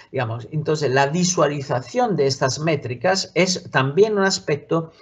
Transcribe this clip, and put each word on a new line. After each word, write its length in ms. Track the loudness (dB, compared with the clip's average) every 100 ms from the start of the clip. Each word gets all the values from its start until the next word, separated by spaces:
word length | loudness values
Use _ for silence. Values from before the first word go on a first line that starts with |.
| -8
digamos. 360 | -4 -4 -6 -6
Entonces, 400 | -4 -2 0 2
la 160 | 2 2
visualización 1080 | 2 0 2 2 0 -4 -4 -2 -2 0 2
de 100 | 0
estas 340 | 2 -2 0
métricas 720 | -2 -2 -4 -2 0 0 0 0
es 340 | 2 0 -2
también 480 | 0 2 4 4 4
un 60 |
aspecto 680 | 0 0 -2 -4 0 -2 -2 -12